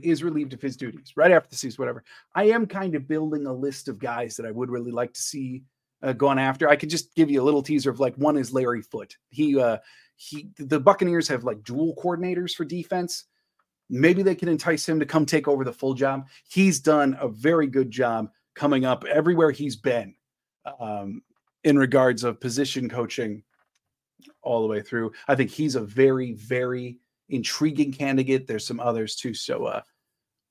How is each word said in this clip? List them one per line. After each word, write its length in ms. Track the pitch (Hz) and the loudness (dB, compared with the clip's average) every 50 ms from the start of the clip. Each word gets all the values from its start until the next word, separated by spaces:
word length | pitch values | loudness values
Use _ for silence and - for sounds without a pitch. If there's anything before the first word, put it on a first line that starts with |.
| 135 | 2
is 180 | 165 165 143 156 | 0 0 0 0
relieved 300 | 175 156 151 147 131 131 | -2 -2 -2 -4 -6 -8
of 80 | 120 | -8
his 160 | - 139 131 | -8 -8 -8
duties 380 | - 139 120 - - - - - | -8 -10 -12 -12 -14 -18 -8 0
right 160 | - 151 180 185 | 4 6 8 8
after 160 | 160 - - | 6 4 2
the 80 | - | -10
season, 260 | - - 131 110 - 135 | -8 -8 -8 -6 -6 -6
whatever, 220 | 123 120 120 - _ - - _ _ - | -6 -6 -8 -14 _ -20 -20 _ _ -2
I 100 | 175 208 | 0 2
am 220 | 214 220 233 226 | 4 4 2 0
kind 280 | 190 - 196 190 185 160 | -2 -4 -6 -6 -4 -4
of 140 | 151 135 135 | -6 -4 -4
building 380 | 156 156 156 156 156 147 143 | -4 -4 -2 -2 -4 -4 -4
a 60 | 135 127 | -6 -6
list 360 | 127 135 143 135 - - 143 | -4 -6 -6 -6 -8 -10 -10
of 100 | 120 98 | -10 -8
guys 380 | 120 120 120 120 123 117 113 | -6 -6 -6 -6 -6 -8 -8
that 100 | - 117 | -10 -10
I 40 | 113 | -8
would 200 | 107 117 127 123 | -6 -6 -6 -6
really 200 | 123 123 120 123 | -6 -6 -6 -6
like 220 | 120 120 123 120 - | -4 -4 -4 -4 -6
to 60 | - | -10
see, 440 | - - - 143 135 127 127 131 - _ _ _ _ _ _ - - | -10 -10 -8 -8 -8 -8 -10 -12 -14 _ _ _ _ _ _ -8 -4
uh, 100 | 135 131 | -4 -2
gone 260 | 113 139 139 139 131 | 2 2 2 2 2
after. 300 | 135 135 131 135 165 147 | 0 0 0 2 4 4
I 80 | 147 | 4
could 140 | 143 151 151 | 4 2 -4
just 240 | 165 160 - _ - | -6 -6 -6 _ 2
give 160 | - 160 147 | 2 2 4
you 120 | 143 135 127 | 4 2 2
a 20 | |
little 180 | 143 156 143 135 | 2 2 2 0
teaser 280 | 139 156 143 131 139 | 0 -2 -2 0 -2
of, 80 | 120 120 | -2 0
like, 160 | 139 127 123 | -2 -2 0
one 200 | 131 139 151 147 | 0 0 2 2
is 160 | 143 131 113 127 | 2 0 -2 -2
Larry 300 | 135 131 120 120 113 107 | -2 0 0 -2 -4 -6
Foote. 340 | _ - 110 101 - - _ _ _ | _ -12 -12 -12 -14 -20 _ _ _
He, 280 | - 123 151 151 139 135 | -4 -2 0 2 2 4
uh, 200 | 127 117 110 101 - - - _ _ _ _ | 4 2 2 -2 -6 -12 -20 _ _ _ _
he, 340 | _ - - 147 147 147 - - - | _ -20 -16 -16 -16 -16 -16 -16 -12
the 200 | 147 131 156 151 | -6 -2 0 4
Buccaneers 500 | 131 170 196 - 190 180 175 170 156 - | 6 6 6 6 4 2 2 0 0 0
have, 160 | 147 123 120 | -2 -4 -2
like, 200 | 127 110 107 107 | -4 -6 -6 -8
dual 320 | - 120 131 320 330 - | -8 -4 -2 -2 -2 -2
coordinators 580 | - - 180 175 165 180 180 180 175 180 175 - | -4 -4 -4 -4 -2 -4 -4 -4 -4 -4 -6 -6
for 100 | - 170 | -6 -6
defense. 600 | 143 170 180 160 - 196 180 175 170 - - - _ _ _ _ _ _ _ _ _ _ _ _ - | -6 -6 -8 -6 -4 -4 -4 -4 -4 -6 -10 -14 _ _ _ _ _ _ _ _ _ _ _ _ -8
Maybe 340 | 127 127 139 165 180 180 196 | -2 2 4 4 4 4 4
they 120 | 190 180 | 2 2
can 140 | - - 175 | 0 0 0
entice 400 | 165 143 - 180 165 160 - - | 0 0 0 0 0 0 0 -2
him 120 | 160 160 | 0 0
to 60 | 151 | 0
come 200 | 139 - 160 151 | 2 2 2 2
take 220 | 135 - 156 135 151 | 4 2 2 2 2
over 160 | 143 135 135 | 0 0 0
the 80 | 123 117 | -4 -6
full 220 | - - 135 135 | -6 -4 -4 -2
job. 340 | 123 135 135 135 135 135 135 - - _ - | 0 0 0 0 -2 -6 -12 -18 -20 _ -4
He's 300 | - 185 190 190 165 135 | 2 4 4 4 4 2
done 380 | - 156 151 151 143 135 135 131 | 2 4 4 4 4 2 0 -2
a 80 | 143 123 | -4 -6
very 380 | 107 107 117 151 170 165 151 | -4 0 2 2 4 4 2
good 240 | 135 120 135 131 120 | 2 2 0 0 0
job 400 | 107 120 131 120 117 113 110 107 _ _ _ _ - | 0 0 0 0 0 -2 -4 -6 _ _ _ _ -10
coming 300 | - - 143 143 135 127 | -2 0 2 2 4 4
up 200 | 131 127 120 - | 2 0 0 0
everywhere 460 | - 147 151 156 165 180 165 165 156 | 0 0 2 4 4 4 6 4 4
he's 260 | 131 - 143 143 120 | 4 2 -4 -6 -6
been, 380 | - - 135 123 117 104 98 - _ _ _ _ _ _ _ _ _ - 131 139 131 | -4 0 0 0 0 -2 -6 -12 _ _ _ _ _ _ _ _ _ -16 -16 -14 -10
um, 440 | 120 107 104 101 101 101 98 - - _ _ _ _ _ _ _ - | -10 -8 -8 -8 -8 -10 -12 -12 -14 _ _ _ _ _ _ _ 2
in 140 | 156 143 143 | 4 6 6
regards 440 | 135 127 123 139 131 127 123 110 127 | 4 4 4 6 6 4 4 2 -2
of 180 | 120 110 - | -4 -4 -4
position 480 | - 127 117 131 143 131 - 135 127 120 | -6 -6 -2 -2 -2 -2 -2 -6 -6 -6
coaching 540 | 120 120 117 110 - - 120 110 104 107 - _ _ _ _ _ _ _ _ _ _ _ _ _ _ _ _ - _ _ - | -4 -4 -6 -4 -4 -6 -6 -6 -6 -10 -14 _ _ _ _ _ _ _ _ _ _ _ _ _ _ _ _ -20 _ _ -6
all 200 | 147 120 117 110 | -2 -2 0 0
the 60 | 110 | 0
way 120 | 107 104 | -2 -4
through. 320 | 104 - - 117 113 107 - - - | -6 -4 -4 -4 -4 -4 -6 -6 -2
I 80 | - 139 | 0 0
think 160 | 135 131 - | 2 0 -2
he's 240 | - - 156 151 127 | -2 -2 -2 -2 -2
a 60 | 127 | -2
very, 520 | 110 101 104 123 135 135 131 131 127 123 113 | -6 -4 2 6 6 6 6 4 -2 -6 -8
very 640 | 104 104 110 127 127 127 127 127 127 123 123 123 - _ _ _ _ _ - | -10 -6 -4 -2 -2 -2 -2 -4 -6 -8 -10 -12 -16 _ _ _ _ _ -6
intriguing 640 | - 127 113 - - - 151 160 147 139 151 139 135 | -4 -4 -4 -4 -2 0 0 0 2 2 0 0 0
candidate. 540 | 135 139 139 135 135 131 127 135 131 131 | -4 -2 0 2 2 2 2 2 0 0
There's 200 | - 117 107 - | -2 -6 -6 -6
some 140 | - 117 120 | -6 -6 -2
others 360 | 123 120 117 113 110 107 - | -2 0 0 0 -2 -4 -6
too. 180 | - - 127 113 | -6 -6 -6 -6
So, 300 | - - - 131 - 127 | -6 -6 -6 -4 -4 -4
uh, 160 | - - - - _ _ _ _ _ _ _ _ _ _ _ _ _ | -4 -4 -6 -8 _ _ _ _ _ _ _ _ _ _ _ _ _